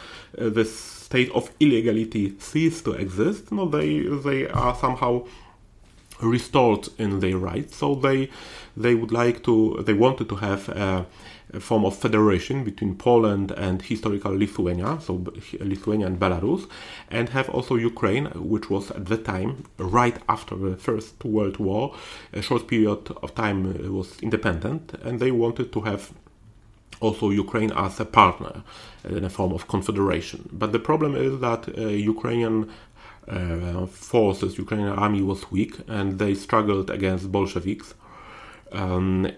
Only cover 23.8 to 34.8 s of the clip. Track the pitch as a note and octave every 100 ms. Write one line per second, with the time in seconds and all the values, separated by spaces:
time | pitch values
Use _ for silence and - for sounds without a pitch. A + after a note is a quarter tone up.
23.8 | F#2+ F#2+ F#2 - - G#2+ G2 E2 G#2 D#3+
24.8 | - - - A#2+ B2+ A#2+ A#2 A#2 A#2+ A2
25.8 | G#2+ G2 - - - - - - - -
26.8 | _ - A2 - G#2 G2+ F#2+ A2+ G#2+ -
27.8 | G2 - - A2+ F#2 - E2 - - -
28.8 | - - - G2 F#2+ - F#2 F#2 - G2
29.8 | F#2+ G2+ G2 E2+ - - - F#2 G#2+ A2
30.8 | - D#3 D3+ C3+ C3+ C3+ A#2+ A2+ - -
31.8 | A2 G#2 G#2+ A2 B2 A#2 A2+ A2 G#2+ -
32.8 | - - - - - - F2 E2+ F2 F2+
33.8 | F#2 - - A#2+ G#2 F#2+ G2 G2 F#2+ G#2+